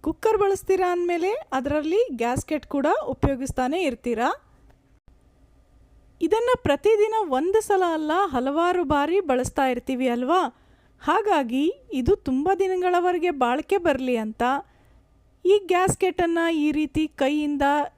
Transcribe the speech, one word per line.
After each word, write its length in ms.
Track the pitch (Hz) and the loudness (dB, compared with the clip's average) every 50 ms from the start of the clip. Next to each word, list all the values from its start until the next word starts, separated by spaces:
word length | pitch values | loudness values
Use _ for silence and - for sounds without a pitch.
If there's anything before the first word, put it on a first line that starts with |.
ಕುಕ್ಕರ್ 380 | - 311 320 _ - 440 440 392 | -4 -6 -6 _ 0 2 2 4
ಬಳಸ್ತೀರಾ 540 | 415 392 392 370 - - 381 370 370 359 349 | 2 2 0 -2 0 0 0 2 2 0 0
ಅಂದ್ಮೇಲೆ 380 | 349 349 349 349 339 339 381 427 587 640 _ - | 0 0 -2 -2 -2 -2 -2 -2 -4 -6 _ -6
ಅದರಲ್ಲಿ 560 | 269 247 285 285 302 294 311 339 415 480 494 277 | -4 -2 -2 -2 -2 -2 0 0 0 0 0 -2
ಗ್ಯಾಸ್ಕೆಟ್ 540 | 226 233 233 254 269 - - 311 294 - | -4 -2 -2 -2 -4 -4 -4 -6 -6 -6
ಕೂಡ 200 | - - 285 254 294 381 605 605 | -4 -4 0 0 2 0 0 -2
ಉಪಯೋಗಿಸ್ತಾನೆ 800 | - - - - 285 277 240 269 254 - - 254 254 294 359 370 | -6 -6 -2 -2 -2 -2 -2 -4 -6 -4 -2 -2 -2 0 0 -2
ಇರ್ತೀರಾ. 500 | 294 240 - _ 247 240 214 233 285 415 554 _ _ _ _ _ - - _ _ _ _ _ _ - _ _ _ _ _ _ - _ _ _ _ _ _ _ - _ _ - _ _ _ _ 330 | -2 -4 -4 _ -4 -2 -2 -2 -2 -2 -4 _ _ _ _ _ -20 -20 _ _ _ _ _ _ -20 _ _ _ _ _ _ -20 _ _ _ _ _ _ _ -20 _ _ -20 _ _ _ _ -2
ಇದನ್ನ 260 | 320 381 453 466 494 508 494 - | 0 0 0 2 0 0 0 2
ಪ್ರತಿದಿನ 520 | 339 277 - - 427 453 415 415 440 440 440 | 0 0 2 4 2 4 4 2 2 2 -2
ಒಂದು 420 | 427 330 262 254 302 370 392 440 | -2 0 -2 -2 0 2 0 0
ಸಲ 220 | 427 - 415 381 370 349 330 | 2 2 0 2 2 0 0
ಅಲ್ಲ, 180 | 311 311 302 311 | -2 -2 -2 0
ಹಲವಾರು 680 | 359 403 381 262 247 247 277 285 311 339 349 359 359 349 | 0 0 0 -2 -2 -2 -2 0 0 0 2 0 0 0
ಬಾರಿ 360 | 269 302 285 285 302 339 403 | 0 0 0 2 2 0 0
ಬಳಸ್ತಾ 460 | 381 302 254 254 254 - - - 277 | 0 0 0 0 0 -2 -2 -2 0
ಇರ್ತೀವಿ 420 | 262 254 240 247 - 269 240 262 254 | 0 0 -2 -4 -6 -4 -2 0 0
ಅಲ್ವಾ? 500 | 240 240 254 247 330 370 349 247 - _ _ _ _ _ _ _ _ _ - | 0 -2 0 0 2 2 0 -2 -6 _ _ _ _ _ _ _ _ _ -2
ಹಾಗಾಗಿ 720 | - 320 403 440 415 381 311 277 226 233 262 285 339 480 - - - 440 | 0 0 0 2 2 0 0 0 0 -2 0 0 0 -2 -4 -10 -8 -6
ಇದು 240 | 262 247 240 392 | -4 2 2 0
ತುಂಬ 340 | 415 _ 285 262 262 294 359 392 349 | 0 _ -2 -2 0 0 0 0 0
ದಿನಗಳವರೆಗೆ 720 | 392 381 370 370 359 359 359 349 349 359 359 359 311 359 | 0 0 0 0 0 2 2 2 2 2 0 0 0 -2
ಬಾಳಿಕೆ 480 | 320 277 254 240 247 294 311 _ 392 392 | 0 0 0 0 0 -2 -2 _ -2 0
ಬರ್ಲಿ 380 | 349 339 277 262 262 254 247 | 2 0 0 0 0 -2 -2
ಅಂತ 260 | 226 220 220 214 - 240 247 269 285 - _ _ _ _ _ _ - _ _ _ _ _ _ _ _ _ | -2 -2 -6 -4 -2 -2 0 0 -2 -6 _ _ _ _ _ _ -20 _ _ _ _ _ _ _ _ _
ಈ 160 | 349 392 415 392 | 4 4 4 4
ಗ್ಯಾಸ್ಕೆಟನ್ನ 720 | 349 370 349 370 381 - - - 370 - - 359 339 330 339 339 339 330 | 2 0 2 2 0 0 0 0 0 0 0 0 0 0 0 0 0 0
ಈ 200 | 311 294 302 302 | 0 0 0 0
ರೀತಿ 360 | 302 311 302 _ 311 311 294 | 0 -2 -2 _ -2 -2 -2
ಕೈಯಿಂದ 540 | _ - 277 262 294 302 302 294 294 277 285 277 285 294 285 - _ | _ -2 0 0 0 0 -2 -2 -2 0 0 2 2 0 -2 -4 _